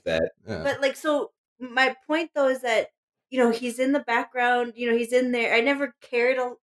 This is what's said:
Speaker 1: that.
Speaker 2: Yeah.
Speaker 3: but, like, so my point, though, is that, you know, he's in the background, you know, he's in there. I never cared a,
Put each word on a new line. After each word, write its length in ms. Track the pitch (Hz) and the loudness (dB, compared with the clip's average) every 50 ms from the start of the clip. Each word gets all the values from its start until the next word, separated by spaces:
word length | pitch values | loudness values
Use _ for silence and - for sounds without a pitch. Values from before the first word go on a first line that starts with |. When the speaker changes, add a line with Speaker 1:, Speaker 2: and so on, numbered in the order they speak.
| _ | _
Speaker 1:
that. 280 | 87 80 80 - - - _ _ | -2 0 0 0 -2 -4 _ _
Speaker 2:
Yeah. 160 | - 104 82 80 | -8 -8 -4 -2
Speaker 3:
but, 180 | 277 254 - | -4 -2 0
like, 160 | 277 269 - | -2 -2 -2
so 340 | - - 311 294 285 233 - - _ _ _ _ _ | -2 -2 0 0 0 -2 -4 -10 _ _ _ _ _
my 360 | 247 254 233 254 262 254 247 - _ | -14 -6 0 0 0 0 0 -4 _
point, 240 | - 302 330 339 302 - | -2 -2 -2 -2 -4 -2
though, 140 | 294 277 262 | 0 2 2
is 120 | 262 247 254 | 2 0 -2
that, 260 | 240 226 214 - - - _ _ _ _ _ _ _ | 0 0 0 0 -2 -8 _ _ _ _ _ _ _
you 80 | 254 254 | 0 2
know, 120 | 240 233 | 2 2
he's 280 | 226 233 247 247 226 247 | 2 0 -4 -6 -2 -2
in 140 | 262 262 277 | 0 0 0
the 80 | 294 | 0
background, 720 | - - 233 233 247 - - 254 247 247 247 247 240 240 220 | 0 0 -2 -2 -2 -2 -2 0 2 2 2 2 0 -2 -6
you 140 | 233 247 240 | -4 -2 0
know, 60 | 233 | 0
he's 160 | 233 240 226 247 | 0 0 2 2
in 200 | 247 254 254 247 | 2 2 2 0
there. 220 | 240 233 202 - | 0 0 2 2
I 60 | 233 | 2
never 340 | 233 277 277 277 285 269 - _ | 2 2 0 0 -2 -6 -6 _
cared 380 | - - 254 240 240 254 262 254 | -14 -6 -2 0 2 2 2 0
a, 140 | 254 247 240 - _ _ _ | -2 -4 -6 -12 _ _ _